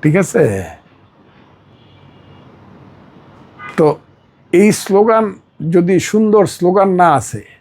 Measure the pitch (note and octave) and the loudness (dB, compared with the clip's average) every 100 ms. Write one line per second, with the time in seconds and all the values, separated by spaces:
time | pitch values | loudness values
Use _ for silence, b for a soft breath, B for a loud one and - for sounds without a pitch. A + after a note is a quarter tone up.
0 | D3+ D#3+ F#3 - C#3+ G2 F#2 - _ _ | 0 0 0 0 0 -2 -10 -16 _ _
1 | _ _ _ _ _ _ _ _ _ _ | _ _ _ _ _ _ _ _ _ _
2 | - - - - - - - - - - | -20 -20 -20 -20 -20 -20 -20 -20 -20 -20
3 | - - - - - - - - D#3 - | -20 -20 -20 -20 -20 -20 -14 -2 0 -2
4 | _ _ _ _ _ F3 G#3 F#3+ - G3 | _ _ _ _ _ 2 2 0 -2 0
5 | A3 A3+ A3 F#3+ _ _ D3+ F3 F3 F#3 | 2 2 0 -8 _ _ -2 0 2 0
6 | - G#3+ A3 G#3+ F#3+ - F3 F#3+ G3 F3+ | 0 -2 2 2 0 0 -2 2 0 2
7 | F3 C#3 A2 G#2+ - - | 2 0 -4 -14 -16 -20